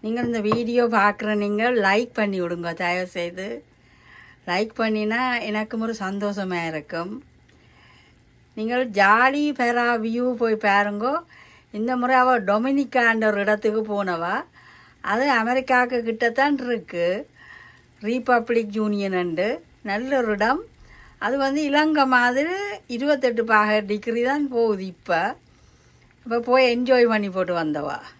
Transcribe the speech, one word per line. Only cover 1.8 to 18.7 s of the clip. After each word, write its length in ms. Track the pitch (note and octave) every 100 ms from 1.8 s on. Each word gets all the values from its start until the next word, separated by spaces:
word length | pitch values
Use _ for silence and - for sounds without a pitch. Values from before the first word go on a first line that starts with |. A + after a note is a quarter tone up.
| G3
லைக் 260 | G3+ A#3+ -
பண்ணி 200 | G#3 F#3+
விடுங்க, 300 | F3 F3 E3+ E3
தயவு 260 | F3+ F3+ F#3 F#3
செய்து. 300 | F3 F3+ F#3+ A#3+ - _ _ _ - - - - -
லைக் 220 | F3+ A3 -
பண்ணினா 440 | A3 G#3+ G#3+ A3+ B3+ A#3+ A#3
எனக்கும் 360 | G#3+ A3 A3+ A3+
ஒரு 100 | A3+
சந்தோஷமா 560 | F#3+ G3+ G#3 G3+ F#3+ F3+ E3
இருக்கும். 420 | D#3 D3 E3 F3 A3+ - _ _ _ _ _ - - _ _ _ _ _ -
நீங்கள் 280 | A3 B3 B3+ G3
ஜாலி 440 | G3 A3 C4 C#4+ D4 C4
பெரா 320 | A#3+ A#3+ A#3+ A#3+ A3
வியூ 220 | A#3 B3 B3
போய் 200 | A#3 G#3+ G#3+
பாருங்கோ. 440 | G3+ G#3 G3+ A#3+ D#4 F4 - - - _ G#3
இந்த 120 | A3+ B3+
முறை 140 | B3 C4
அவ 160 | B3+ B3 F#3+
டொமினிக்கான்ற 760 | G#3 B3+ C#4 B3+ B3+ A#3 A3+ A3
ஒரு 100 | G#3 G3+
இடத்துக்கு 380 | G#3 A3 G#3+ G#3+
போனவா. 440 | G3+ F#3+ E3+ E3+ E3+ F3 - - - - _ -
அது 140 | G#3+ C#4+ B3
அமெரிக்காவுக்கு 580 | A3+ C4 C4 B3+ B3 B3 A3+
கிட்டத்தான் 500 | A3 A#3 A#3 C#4 C#4+ B3
இருக்கு, 400 | A#3 F3 F3 E3+ G3 - _ - - - - _ _ G#3
ரீபப்ளிக் 680 | B3 A#3+ A#3+ A3+ A#3 G#3+